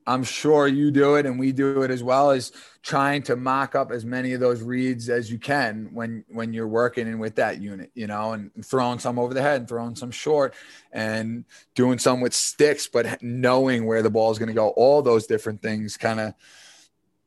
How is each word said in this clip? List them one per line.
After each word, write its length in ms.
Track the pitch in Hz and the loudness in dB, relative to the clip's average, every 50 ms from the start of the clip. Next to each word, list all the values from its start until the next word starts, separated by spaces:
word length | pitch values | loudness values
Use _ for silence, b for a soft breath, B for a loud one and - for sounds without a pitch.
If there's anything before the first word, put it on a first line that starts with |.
| - | -4
I'm 180 | 117 127 131 127 | -2 -2 0 -2
sure 440 | - - - - 151 156 147 143 139 | -4 -4 0 2 4 6 6 6 4
you 220 | 135 143 147 147 | 2 2 2 2
do 240 | 135 139 143 143 147 | 4 4 6 6 4
it 100 | 147 143 | 4 2
and 120 | 135 123 127 | 0 -2 -2
we 140 | 131 135 | -2 -2
do 300 | 131 131 139 139 135 135 | 0 0 0 0 2 0
it 80 | 135 127 | 0 0
as 120 | 127 123 | -2 -2
well, 300 | 120 127 127 135 143 143 | 0 2 4 4 6 6
is 200 | 139 131 120 - - B B B B B | 4 2 0 -6 -14 B B B B B
trying 400 | B - 160 139 139 139 143 143 | B -2 0 0 2 2 0 -2
to 140 | 127 - 120 | -2 -2 -4
mock 380 | 123 127 131 131 139 139 127 - | -2 0 0 0 0 0 0 -2
up 160 | 139 135 - | -2 -2 -2
as 140 | 123 120 110 | -4 -8 -6
many 300 | 117 127 127 127 127 127 | -6 -4 -4 -4 -2 -2
of 60 | 123 | 0
those 220 | 127 123 123 113 | 0 0 0 0
reads 460 | 113 120 127 127 127 131 127 117 117 123 | -4 -6 -4 -2 -2 -2 -2 -4 -2 -2
as 220 | 120 123 117 107 | -2 -2 -2 -4
you 80 | 117 117 | -8 -6
can 500 | - 143 143 143 127 110 107 110 107 95 | -4 -2 0 0 0 0 -2 -6 -10 -10
when, 320 | 101 117 113 113 117 107 - _ | -10 -8 -8 -8 -8 -10 -12 _
when 240 | 104 113 113 113 | -8 -8 -6 -6
you're 160 | 113 113 113 107 | -4 -6 -4 0
working 380 | 110 113 123 123 - 123 113 | 2 2 2 2 0 -2 -4
in 120 | 113 113 110 | -4 -4 -6
with 180 | 110 110 - | -6 -4 -2
that 240 | 135 120 107 82 80 | 0 0 0 -2 -4
unit, 300 | 101 101 98 95 - - - | -8 -10 -12 -12 -14 -14 -12
you 120 | 123 110 | -10 -8
know, 260 | 104 104 104 107 110 | -6 -6 -4 -4 -4
and 180 | 110 107 101 101 - 113 | -6 -8 -10 -12 -16 -18
throwing 360 | 113 - - 131 123 123 123 117 | -6 -2 0 0 2 0 -2 -4
some 200 | - 127 120 123 | -4 -4 -2 -2
over 140 | 123 123 | -2 -2
the 80 | 131 135 | -2 0
head 200 | 135 147 147 131 | 0 0 0 -2
and 80 | 120 107 | -4 -6
throwing 280 | 117 117 117 120 113 | -8 -8 -8 -8 -10
some 140 | - 123 123 | -10 -12 -12
short 440 | - - - 147 156 147 139 123 - B B B B B B B | -10 -6 -2 0 2 2 2 0 -4 B B B B B B B
and 520 | B 117 110 110 110 110 110 113 117 120 - _ B B B B - | B -6 -4 -4 -4 -4 -4 -6 -6 -8 -10 _ B B B B 0
doing 240 | - 123 127 127 117 | 2 4 4 4 4
some 220 | - 135 127 127 | 4 2 4 2
with 140 | 123 117 - | 2 0 0
sticks, 520 | - - - - - 147 147 143 147 - | -2 -2 -2 0 0 0 0 0 -2 -4
but 200 | - - 120 117 | -2 -2 0 0
h-, 160 | 117 117 - | -2 -4 -6
knowing 640 | 117 120 120 127 127 123 127 131 135 131 127 117 113 | -8 -8 -4 0 2 4 4 4 4 2 0 0 0
where 160 | 110 113 113 | 0 2 2
the 80 | 110 110 | 2 2
ball 200 | 107 113 110 113 | 2 2 2 2
is 80 | 110 107 | 0 0
gonna 140 | 113 113 | -4 -2
go, 160 | 110 113 110 104 | 0 2 2 2
all 300 | - - 120 135 143 147 | 4 6 6 6 6 6
those 260 | 131 123 113 110 104 | 4 4 4 2 2
different 360 | - 113 107 - 113 107 101 | 0 -2 -2 -2 -4 -8 -6
things 340 | - 110 107 107 107 107 - | -4 -4 -4 -4 -6 -8 -6
kinda 380 | - - 113 113 110 110 107 - _ B B B B B B B B B B B _ _ _ _ _ _ | -4 -2 -2 -2 -2 -4 -6 -8 _ B B B B B B B B B B B _ _ _ _ _ _